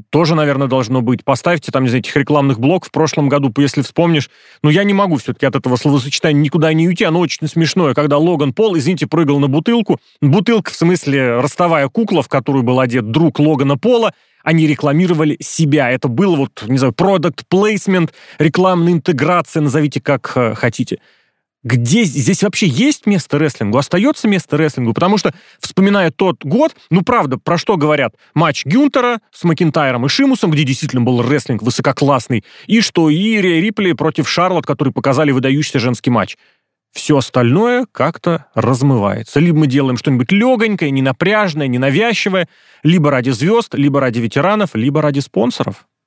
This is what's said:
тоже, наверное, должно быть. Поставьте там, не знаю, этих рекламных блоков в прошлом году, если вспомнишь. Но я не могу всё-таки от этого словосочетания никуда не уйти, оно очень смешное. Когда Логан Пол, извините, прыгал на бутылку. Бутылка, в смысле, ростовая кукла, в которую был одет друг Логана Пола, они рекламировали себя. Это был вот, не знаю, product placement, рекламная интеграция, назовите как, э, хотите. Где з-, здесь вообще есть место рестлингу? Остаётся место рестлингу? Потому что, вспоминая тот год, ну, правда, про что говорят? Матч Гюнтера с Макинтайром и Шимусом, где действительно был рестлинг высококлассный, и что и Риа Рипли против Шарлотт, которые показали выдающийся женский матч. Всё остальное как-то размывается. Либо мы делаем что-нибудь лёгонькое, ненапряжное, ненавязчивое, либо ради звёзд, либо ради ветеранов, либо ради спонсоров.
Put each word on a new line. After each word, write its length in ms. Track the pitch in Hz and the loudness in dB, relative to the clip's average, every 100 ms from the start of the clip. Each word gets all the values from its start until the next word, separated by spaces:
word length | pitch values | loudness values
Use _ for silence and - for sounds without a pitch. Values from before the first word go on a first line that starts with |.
| - | -4
тоже, 240 | 147 160 160 | 0 2 2
наверное, 320 | 151 135 135 | 0 0 0
должно 340 | 131 113 131 | -2 0 -2
быть. 240 | 117 117 - | 0 -2 -2
Поставьте 460 | 135 175 170 - | -2 0 -2 -2
там, 120 | 135 | -2
не 60 | 127 | 0
знаю, 120 | 123 | 0
этих 140 | - 147 | -2 -2
рекламных 440 | - 147 139 113 | 2 2 2 2
блоков 300 | 135 180 - | 2 0 -2
в 20 | |
прошлом 360 | 143 156 - 139 | -2 0 0 0
году, 240 | 143 139 123 | 0 0 0
если 240 | 139 - | 0 0
вспомнишь. 480 | 135 - 170 156 - _ - - | -4 0 2 2 -2 _ -20 -2
Но 80 | 151 | 2
я 140 | 170 | 2
не 100 | 202 | 2
могу 240 | 196 196 143 | 2 2 0
всё-таки 300 | - - 139 | -4 -4 -2
от 80 | 185 | -2
этого 220 | - 123 | -2 0
словосочетания 600 | 151 139 131 - 165 147 | 2 0 -2 -4 0 2
никуда 320 | 151 170 160 | 2 0 0
не 140 | 160 170 | 2 0
уйти, 160 | 175 190 | 0 0
оно 140 | 165 | 0
очень 280 | 165 - 156 | -2 -4 -6
смешное. 480 | 165 160 190 156 127 | -2 -2 0 0 0
Когда 240 | 147 143 | 0 2
Логан 340 | 170 160 143 | 2 0 -2
Пол, 240 | 120 220 170 | 0 0 0
извините, 300 | 135 180 - | -2 -2 -2
прыгал 320 | 156 147 143 | 0 2 2
на 80 | 139 | 2
бутылку. 520 | 147 196 233 202 147 _ - | 0 0 -2 0 -4 _ -2
Бутылка, 500 | 143 180 196 226 - | 2 2 2 0 -2
в 40 | - | -2
смысле, 640 | 170 175 147 139 127 120 | 0 0 0 0 0 0
ростовая 480 | 123 - 175 160 135 | -2 0 0 0 0
кукла, 340 | - 220 170 | -2 0 0
в 60 | - | 0
которую 360 | 139 127 135 | -2 0 0
был 160 | 123 127 | 2 0
одет 300 | 127 123 110 | 0 -2 0
друг 300 | 143 165 - | 0 0 2
Логана 380 | 151 143 139 143 | 0 2 0 0
Пола, 360 | 226 240 214 - _ _ | 2 2 0 -4 _ _
они 240 | - 165 156 | 0 2 2
рекламировали 720 | 143 147 151 180 165 156 - | 0 0 2 2 2 0 -2
себя. 480 | - - 156 147 123 | -6 -2 0 2 0
Это 180 | 127 135 | -2 -2
был 280 | 123 196 160 | 0 0 0
вот, 300 | 139 - - | -2 -6 -4
не 100 | 131 | 0
знаю, 160 | 135 | 0
product 460 | - 190 190 165 - - | 0 0 2 -2 -6 -2
placement, 600 | 185 208 208 190 185 165 - - - | 2 2 0 0 0 0 -6 -18 -2
рекламная 560 | 151 175 185 175 170 | -2 2 2 2 2
интеграция, 680 | 170 - 147 160 175 - 165 | 0 0 -2 0 0 -2 -2
назовите 380 | 147 147 147 143 | 0 0 -2 -2
как, 320 | - 135 - 131 | -2 -4 -2 -2
э, 180 | 117 | -2
хотите. 460 | 107 123 - - - _ _ _ _ _ _ | 0 -4 -2 -6 -6 _ _ _ _ _ _
Где 420 | 113 120 120 214 196 | -2 -2 2 2 2
з-, 140 | 135 | 0
здесь 240 | 208 196 | 0 0
вообще 240 | 202 - 196 | 0 0 -2
есть 400 | 123 277 - 214 | 0 0 0 0
место 320 | 196 - 147 | -2 -2 -2
рестлингу? 380 | 151 - 104 120 | -2 -2 -2 -2
Остаётся 520 | 139 180 262 311 220 | 0 0 0 0 0
место 260 | 190 - 147 | 0 0 -2
рестлингу? 380 | 156 135 117 | -2 -2 -2
Потому 240 | 110 180 208 | 0 0 2
что, 160 | 170 - _ - | -2 -6 _ -14
вспоминая 520 | - - 196 202 165 | -6 0 2 4 0
тот 340 | - 190 - 139 | 0 -2 -2 -2
год, 280 | 208 311 - - | 0 0 -2 -2
ну, 100 | 175 | 0
правда, 360 | 190 240 151 127 | 2 0 0 -4
про 200 | - 175 | -2 -2
что 180 | - 185 | 0 0
говорят? 380 | 151 147 120 _ _ 147 | 2 2 -2 _ _ -2
Матч 280 | 165 - | 0 -2
Гюнтера 560 | 131 226 285 269 240 226 _ | -2 2 2 2 -2 -4 _
с 100 | - | -4
Макинтайром 640 | 170 160 170 160 139 120 135 | -2 0 0 0 0 0 -2
и 20 | |
Шимусом, 440 | - 277 254 190 | 0 0 2 0
где 120 | 151 | 0
действительно 380 | 135 135 151 127 | 0 -2 -4 -2
был 200 | 120 123 | 0 0
рестлинг 420 | 120 143 - 107 | 0 -2 -2 -4
высококлассный, 800 | 123 - 139 - 139 131 - 117 - - - | -2 -2 -2 0 0 0 0 -6 -6 -18 -2
и 120 | 226 | 0
что 300 | - 180 160 | 2 0 2
и 320 | 151 214 220 | 2 0 0
Риа 180 | 185 165 | 0 0
Рипли 320 | 214 214 190 | 0 -2 -2
против 360 | 143 160 - 135 | 0 -2 -2 -2
Шарлотт, 360 | - 180 175 - | 0 0 0 -2
которые 280 | 135 135 | -2 -2
показали 380 | 117 139 135 151 | -2 -2 0 2
выдающийся 480 | 131 135 139 147 131 | 0 0 -2 -2 -2
женский 320 | 120 120 135 | -2 -2 0
матч. 260 | 117 95 - _ _ _ _ _ | 0 -2 -8 _ _ _ _ _
Всё 240 | - - 143 | -10 0 0
остальное 680 | - 135 117 156 240 247 254 | 2 0 2 2 2 0 -4
как-то 540 | - 143 - 175 165 - | -2 -4 -2 -4 -4 -4
размывается. 840 | - 110 127 143 127 101 101 110 143 | -4 0 2 2 2 0 -4 -4 0
Либо 180 | 175 156 | 2 2
мы 100 | 151 | 2
делаем 300 | 135 135 123 | 2 0 -2
что-нибудь 340 | 156 127 127 | -2 -2 0
лёгонькое, 600 | 196 247 247 220 196 151 | 0 2 2 0 -2 -2
ненапряжное, 760 | 135 131 127 175 214 196 151 139 | 0 -2 0 0 0 0 -2 -2
ненавязчивое, 800 | 123 135 143 233 202 202 185 170 _ _ _ | 0 0 2 0 0 -2 -2 -4 _ _ _
либо 280 | 151 180 147 | 2 2 2
ради 200 | 131 123 | 0 0
звёзд, 420 | 113 165 233 - 139 | -2 0 0 0 0
либо 240 | 143 139 | 0 2
ради 200 | 131 117 | 0 -2
ветеранов, 500 | 113 139 175 214 196 | -2 0 0 0 -2
либо 280 | 110 131 147 | -2 -2 0
ради 180 | 151 143 | 0 -2
спонсоров. 680 | - 185 240 - - - _ _ | -4 -2 -2 -2 -6 -8 _ _